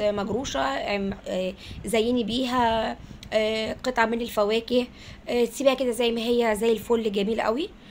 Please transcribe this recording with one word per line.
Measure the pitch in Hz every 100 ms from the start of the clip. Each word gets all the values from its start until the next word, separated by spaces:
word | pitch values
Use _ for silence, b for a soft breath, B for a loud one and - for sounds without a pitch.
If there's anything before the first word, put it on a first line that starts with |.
مجروشه، | 208 208 202 220 277 262 269 269 - 202
آم، | 196 196 -
آه، | 190 185 - B B
زيني | 202 220 233 247
بيها، | 208 240 247 254 226 226 226 233 B B -
آه، | 220 214 220 220 -
قطعه | 254 247 220
من | 233
الفواكه، | 240 214 208 226 226 240 247 B B B -
آه، | 240
تسيبيها | 233 - 269
كده | 262 247
زي | 226 233
ما | 233
هي، | 233 240 233 208
زي | 233
الفل، | 220 - 233 214
جميله | 202 202 226
قوي، | 208 247 403 - B